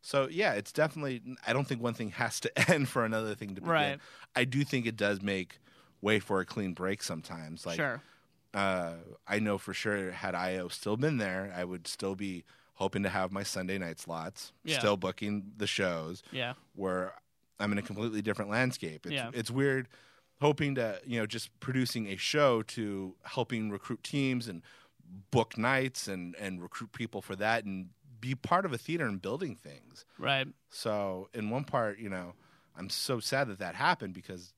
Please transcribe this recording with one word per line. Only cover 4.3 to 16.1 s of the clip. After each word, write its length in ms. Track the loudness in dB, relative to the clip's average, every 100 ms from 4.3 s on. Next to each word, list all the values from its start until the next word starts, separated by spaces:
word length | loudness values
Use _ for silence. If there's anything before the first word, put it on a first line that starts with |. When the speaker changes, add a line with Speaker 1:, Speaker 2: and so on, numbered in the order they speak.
Speaker 1:
I 100 | 0
do 200 | 2 2
think 220 | 2 2 0
it 100 | 2
does 240 | 2 2
make 380 | 0 0 -2 -10 -20 -20 -20 _
way 200 | 4 4
for 200 | 4 0
a 60 | 2
clean 260 | -2 -2
break 280 | -2 -2 -2
sometimes. 640 | -4 -6 -8 -10 -10 -8 -6
Like, 100 | -2
Speaker 2:
Sure. 240 | -2 -2 -10 -20 _ _ _
Speaker 1:
uh, 400 | 2 2 2 0 -6 -14 -18 0
I 140 | 2
know 180 | 4 2
for 160 | 0
sure 380 | -4 0 0 -2
had 220 | -4 -2
I 220 | 0 0 0
O 100 | -4
still 280 | -4 -2 2
been 220 | 2 2
there, 340 | 0 0 -4
I 100 | -4
would 220 | -4 -4 -8
still 280 | -4 -2
be 300 | -2 -4 -6 -10 -20 _
hoping 280 | -2 0 2
to 60 | 2
have 240 | 2 0
my 100 | -2
Sunday 360 | -4 -4 -2 -2
night 200 | -4 -8
slots, 540 | -6 -6 -6 -10 -16 _
Speaker 2:
Yeah. 160 | -2 2
Speaker 1:
still 180 | 4 4
booking 560 | 2 -2 -2 -2 -4 -4
the 100 | -2
shows, 560 | 2 2 0 -4